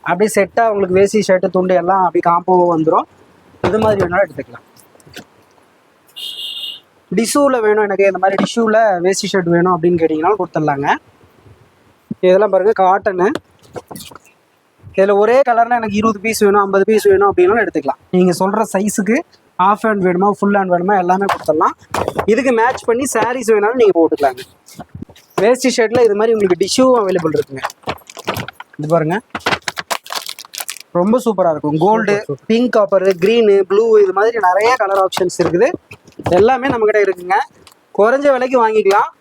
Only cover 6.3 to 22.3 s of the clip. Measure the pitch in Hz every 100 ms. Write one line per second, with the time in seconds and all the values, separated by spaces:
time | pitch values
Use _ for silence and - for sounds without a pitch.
6.3 | - - - - - _ _ _ 190 226
7.3 | 294 285 254 214 214 202 190 196 185 190
8.3 | 196 196 233 226 214 220 180 175 196 202
9.3 | 196 170 170 180 180 170 175 160 156 170
10.3 | 208 180 165 151 139 143 269 _ _ _
11.3 | _ - - _ _ _ _ _ - 185
12.3 | 185 208 190 190 220 185 196 208 185 185
13.3 | 311 _ _ _ - _ - - - _
14.3 | _ _ _ _ _ - - 196 202 214
15.3 | 254 277 226 233 240 220 202 220 202 202
16.3 | 214 202 208 202 196 196 214 415 190 392
17.3 | 370 359 226 - - 139 - _ 185 185
18.3 | 175 190 208 214 190 208 - 190 254 -
19.3 | _ _ - 185 208 226 208 185 175 202
20.3 | 196 202 202 190 175 180 208 175 185 196
21.3 | - - 156 208 - - - - - -